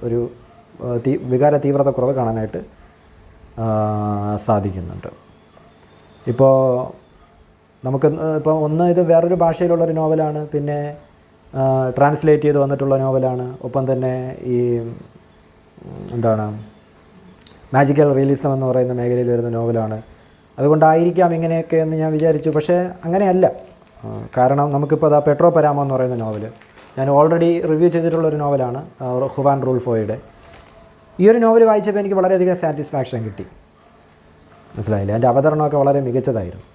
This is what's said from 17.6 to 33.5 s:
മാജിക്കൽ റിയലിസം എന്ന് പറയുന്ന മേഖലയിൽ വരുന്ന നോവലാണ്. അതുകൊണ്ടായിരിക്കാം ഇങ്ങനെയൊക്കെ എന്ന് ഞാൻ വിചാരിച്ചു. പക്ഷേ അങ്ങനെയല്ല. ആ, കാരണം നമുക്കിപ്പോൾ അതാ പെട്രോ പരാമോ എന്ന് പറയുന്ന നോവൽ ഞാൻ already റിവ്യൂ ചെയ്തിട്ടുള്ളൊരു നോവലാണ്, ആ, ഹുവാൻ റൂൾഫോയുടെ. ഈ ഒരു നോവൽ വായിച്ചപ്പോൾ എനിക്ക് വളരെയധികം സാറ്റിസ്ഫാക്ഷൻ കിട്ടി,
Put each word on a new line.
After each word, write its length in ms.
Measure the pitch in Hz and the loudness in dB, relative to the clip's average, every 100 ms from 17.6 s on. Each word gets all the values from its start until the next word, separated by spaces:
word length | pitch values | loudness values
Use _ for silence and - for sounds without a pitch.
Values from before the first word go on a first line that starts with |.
| - | -4
മാജിക്കൽ 400 | 131 139 143 147 | 0 2 4 4
റിയലിസം 400 | 135 139 139 143 | 4 2 0 -2
എന്ന് 120 | 135 131 | -2 -2
പറയുന്ന 260 | 127 127 | 0 0
മേഖലയിൽ 380 | 123 123 123 120 | -2 -2 0 0
വരുന്ന 180 | 120 120 | -2 -2
നോവലാണ്. 540 | 117 117 117 110 107 - - - _ _ - | -4 -2 -2 -4 -8 -12 -20 -20 _ _ -2
അതുകൊണ്ടായിരിക്കാം 760 | 143 156 160 165 175 170 175 | 0 4 6 6 2 2 2
ഇങ്ങനെയൊക്കെ 420 | 165 165 165 160 160 | 2 0 -2 0 0
എന്ന് 200 | 156 160 | 0 -2
ഞാൻ 160 | 156 | -2
വിചാരിച്ചു. 380 | 151 160 151 156 | 2 2 2 0
പക്ഷേ 400 | 151 151 175 180 - | 0 0 0 0 -6
അങ്ങനെയല്ല. 460 | 165 185 196 180 170 - - - _ - | -4 0 2 4 2 0 -12 -20 _ -18
ആ, 220 | 110 107 110 127 | -14 -12 -6 0
കാരണം 360 | 127 139 147 | 2 2 0
നമുക്കിപ്പോൾ 340 | 139 147 151 156 | -2 0 0 4
അതാ 120 | 147 | 4
പെട്രോ 320 | 147 143 170 | 2 4 4
പരാമോ 320 | 170 151 143 | 4 2 0
എന്ന് 120 | 139 | -2
പറയുന്ന 220 | 131 127 120 | -2 -2 -4
നോവൽ 320 | 110 107 110 - - - - - | -6 -8 -10 -14 -20 -20 -16 -6
ഞാൻ 100 | 139 | 2
already 580 | 139 156 170 170 170 160 | 4 4 4 2 0 0
റിവ്യൂ 220 | 156 175 | 2 2
ചെയ്തിട്ടുള്ളൊരു 480 | 170 165 165 160 147 | 2 0 0 0 -2
നോവലാണ്, 500 | 147 139 123 127 160 - | -2 -2 -2 -6 -12 -10
ആ, 260 | 131 127 135 | -6 -4 -4
ഹുവാൻ 360 | - 139 139 | 0 0 2
റൂൾഫോയുടെ. 560 | 131 123 120 113 107 107 - - - - - - - - - - | 0 -2 -2 -2 -2 -8 -12 -20 -20 -20 -20 -20 -20 -20 -16 2
ഈ 80 | 202 | 4
ഒരു 100 | 233 | 6
നോവൽ 260 | 226 226 | 4 6
വായിച്ചപ്പോൾ 360 | 220 214 208 202 | 6 4 0 -2
എനിക്ക് 160 | 196 196 | -2 0
വളരെയധികം 400 | 185 185 180 180 | 2 2 2 0
സാറ്റിസ്ഫാക്ഷൻ 680 | 160 147 139 139 127 120 | -2 -4 -6 -6 -4 -6
കിട്ടി, 180 | 110 98 92 | -8 -10 -16